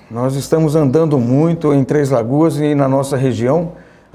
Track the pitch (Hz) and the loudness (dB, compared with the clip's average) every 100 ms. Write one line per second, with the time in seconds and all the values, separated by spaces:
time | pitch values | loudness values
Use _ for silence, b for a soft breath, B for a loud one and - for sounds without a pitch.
0 | - 113 131 135 - 160 160 156 139 151 | -12 -6 -4 -4 -2 0 2 2 2 2
1 | 165 143 117 135 165 170 151 139 131 147 | 2 0 2 2 2 0 0 0 2 0
2 | 139 131 113 143 160 143 147 147 135 135 | 0 0 0 0 0 0 0 0 0 0
3 | 135 135 131 107 120 160 165 B B B | -2 -2 -2 0 0 0 -2 B B B
4 | B | B